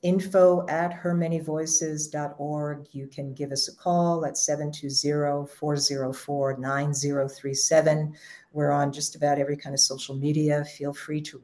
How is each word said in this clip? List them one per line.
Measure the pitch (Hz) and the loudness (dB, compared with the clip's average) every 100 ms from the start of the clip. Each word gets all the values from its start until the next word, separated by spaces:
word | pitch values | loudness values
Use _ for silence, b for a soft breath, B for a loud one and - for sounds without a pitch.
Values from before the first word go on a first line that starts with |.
info | 180 190 190 190 180 180 180 | 2 2 4 6 8 6 2
at | 160 175 | 0 0
her | 175 175 | -2 -2
many | 170 165 165 | 0 2 0
voices | 160 156 160 - 160 151 147 | -2 -4 0 0 0 -4 -6
dot | 147 147 143 | -4 -6 -6
org. | 143 151 147 147 143 | -6 -4 -4 -6 -10
You | 139 135 | -12 -12
can | - 139 135 | -10 -10 -8
give | 143 | -6
us | 139 - | -4 -4
a | - | -4
call | 185 175 170 170 151 | 0 2 4 2 -2
at | 135 | -2
seven | - 147 151 | 0 0 -2
two | 151 143 | -6 -4
zero, | 135 143 147 147 143 143 | -2 0 2 2 0 -4
four | - 151 147 | -6 -2 0
zero | 139 139 131 | 0 0 -2
four, | 131 - 143 135 131 | -4 -4 0 0 0
nine | 131 139 147 | -2 0 0
zero | 139 143 143 135 | 0 0 0 -2
three | - 139 | -4 -6
seven. | 135 - 160 156 156 151 151 B B B | -2 4 6 6 2 0 -6 B B B
We're | 151 147 | -2 2
on | 143 143 | 2 2
just | 139 151 - | -2 -6 0
about | 147 143 | 2 2
every | 139 147 | 0 -2
kind | 143 139 | -4 0
of | |
social | - 135 - 135 | 0 0 -8 -2
media. | 143 151 151 147 147 | 0 2 4 2 -2
Feel | - 143 | -6 -6
free | 143 - 151 | -6 -6 -6
to | 151 135 | -6 -12